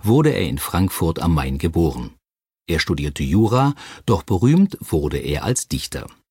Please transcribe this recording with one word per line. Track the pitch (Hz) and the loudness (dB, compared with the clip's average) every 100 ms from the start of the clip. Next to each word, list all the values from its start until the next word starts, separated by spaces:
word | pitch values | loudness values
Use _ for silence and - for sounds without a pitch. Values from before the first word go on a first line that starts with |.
wurde | 104 127 156 | 4 4 4
er | 104 87 | 2 -2
in | 67 | -4
Frankfurt | - 87 92 - 82 80 | -2 0 0 2 -2 0
am | 85 | 0
Main | 78 67 67 | 2 0 -2
geboren. | 87 85 80 64 60 _ _ _ _ _ - | -2 2 0 0 -12 _ _ _ _ _ -4
Er | 82 | -4
studierte | - 73 73 - | -2 -2 -4 -4
Jura, | 69 92 113 127 139 143 - - - | 0 2 4 4 2 -2 -12 -10 -2
doch | 98 | -2
berühmt | - 92 120 165 196 - | 0 2 4 4 2 0
wurde | - 78 73 69 | -4 -2 -2 -4
er | 69 73 | -4 -4
als | - 131 - | -2 -4 -4
Dichter. | - - - - _ _ | -8 -6 -10 -12 _ _